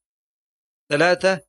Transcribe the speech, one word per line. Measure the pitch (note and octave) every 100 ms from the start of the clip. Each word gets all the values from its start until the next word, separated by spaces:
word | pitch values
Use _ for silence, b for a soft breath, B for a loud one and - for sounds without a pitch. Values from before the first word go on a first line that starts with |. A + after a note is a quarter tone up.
| _ _ _ _ _ _ _ _ _
ثلاثة، | D3 E3+ F3+ F#3 F#3